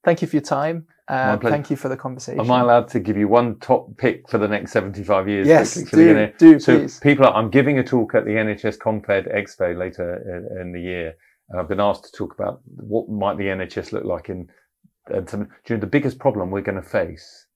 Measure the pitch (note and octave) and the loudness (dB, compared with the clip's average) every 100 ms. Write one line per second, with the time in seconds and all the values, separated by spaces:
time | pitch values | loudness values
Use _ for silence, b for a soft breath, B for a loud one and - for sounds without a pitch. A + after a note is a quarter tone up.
0 | - E3 D#3+ D3+ C#3+ C#3 D#3 E3+ D#3+ _ | 0 0 -2 -4 -2 -4 -4 -6 -12 _
1 | - C3+ C3 A#2 A#2+ D3 C#3 C#3 C#3 C3 | -8 -4 -2 0 0 -2 -4 -6 -6 -8
2 | C3+ B2+ - B2 A2+ B2+ A#2+ A#2+ - B2 | -10 -12 -8 -4 0 2 4 4 2 -4
3 | G2 G2+ G#2 A#2 A#2+ G#2+ - A#2+ - G#2+ | -2 0 2 2 2 -6 0 -2 -2 -4
4 | B2+ - _ A2+ G#2 G#2 E2+ A#2 G2 G2+ | -4 -4 _ -2 -2 -4 -2 -4 -4 -10
5 | F#2+ G2 F#2+ G2+ G2 D#3 - F3+ - - | -2 -2 0 0 4 4 4 -6 0 6
6 | E3 D3 G#2+ - E3 D3 - D#3 C#3 - | 6 6 2 8 10 10 6 2 2 0
7 | C#3+ C3+ C3 G#2+ A2 C3 C#3+ C#3 - B2+ | 0 4 4 4 2 2 2 0 0 -2
8 | G#2+ A#2 - A2 G#2+ G#2 A2 - A#2 G#2+ | 0 -2 0 -2 -2 -4 -6 -4 -4 -4
9 | - G2 F#2 G2+ G2 - F2+ F2 F2+ F2+ | -2 -2 -2 -6 -6 -6 -4 -4 -8 -8
10 | F2 F2+ - F2 - F#2 F2+ F2 F2 F2+ | -10 -8 -10 -12 -12 -12 -12 -12 -10 -8
11 | D#2+ - _ _ _ F2+ E2+ G2 G2+ F#2+ | -10 -12 _ _ _ -10 -6 0 0 -2
12 | - - F2+ - G2 - - - A2 G#2+ | -10 -12 -12 -6 -8 -8 -18 -20 -6 -6
13 | - G#2 G2 G2+ G2 F#2+ F2+ - F2 G#2+ | -6 -4 -4 -4 -4 -6 -8 -10 -8 -8
14 | G2+ F2 - F2+ E2+ _ _ _ _ _ | -6 -8 -8 -14 -14 _ _ _ _ _
15 | - G2 F2+ G#2 G#2 _ - A2+ F#2+ C#3+ | -8 -8 -6 -10 -10 _ -6 -6 0 -2
16 | C#3+ C3 C3+ G#2+ F2+ G2 G2+ G2 - A2 | -2 -2 -2 -2 -6 -4 -6 -8 -4 -4
17 | E2+ D#2+ - _ _ | -4 -8 -20 _ _